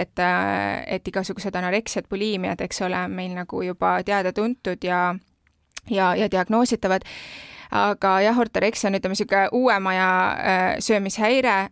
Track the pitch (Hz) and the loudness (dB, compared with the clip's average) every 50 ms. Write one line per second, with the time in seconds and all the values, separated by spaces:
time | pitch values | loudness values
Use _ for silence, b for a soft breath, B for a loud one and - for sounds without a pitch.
0 | 185 - - - 180 180 180 180 190 202 196 190 - 101 - - - - - 185 | 0 -2 -2 -2 0 2 2 2 0 0 0 0 -2 -2 -4 -4 -6 -6 -6 -6
1 | - 185 - 190 185 - 196 190 175 196 190 180 180 180 185 214 220 - - 208 | -6 -4 -4 -4 -4 -4 -8 -8 -8 -6 -6 -4 -4 0 -2 -2 -2 -2 -6 -6
2 | - - 202 196 208 214 208 185 185 190 196 - - 180 - - 190 180 185 180 | -6 -6 -4 -2 -2 -2 -2 -2 -2 -4 -4 -4 -6 -6 -4 -4 -4 -2 -2 -2
3 | 180 180 190 185 180 185 180 180 180 - - 185 185 180 180 - 185 185 180 180 | -4 -4 -6 -6 -6 -6 -6 -8 -8 -8 -6 -6 -4 -4 -4 0 0 2 2 2
4 | 185 - 202 202 185 185 180 - 214 233 247 _ - 196 180 - - 180 180 180 | 0 0 0 0 0 0 -2 0 -2 -2 -2 _ -4 -6 -6 -4 -2 -2 0 0
5 | 180 180 175 185 _ _ _ _ _ _ _ _ _ _ - - - - 240 196 | 0 0 -2 -4 _ _ _ _ _ _ _ _ _ _ -14 -12 -6 -2 0 2
6 | 190 180 175 185 214 196 - 185 180 - 220 233 247 - 240 220 - 190 185 190 | 2 2 2 2 0 0 0 0 0 2 2 2 2 2 0 0 0 0 0 0
7 | - B B B B B B B B B B B B B - 208 202 208 202 - | -2 B B B B B B B B B B B B B 0 0 2 2 0 2
8 | - 196 190 190 202 214 233 247 240 226 - 190 196 214 220 - - 202 196 190 | 2 2 4 4 4 4 4 4 2 2 0 0 0 0 0 0 -2 0 0 0
9 | - 190 190 - 208 - 202 196 196 - - 247 254 254 214 196 190 190 185 185 | -2 -2 -2 -2 -2 0 2 2 2 4 2 4 4 4 4 4 2 0 2 2
10 | 185 185 185 185 185 190 - - - - 190 185 185 190 - - - - 220 202 | 2 4 4 2 2 2 0 -2 0 0 2 2 2 0 0 -2 0 2 2 2
11 | 196 196 - - 214 220 254 269 254 247 202 196 196 202 | 2 -2 -2 0 2 2 4 4 4 2 2 2 0 -4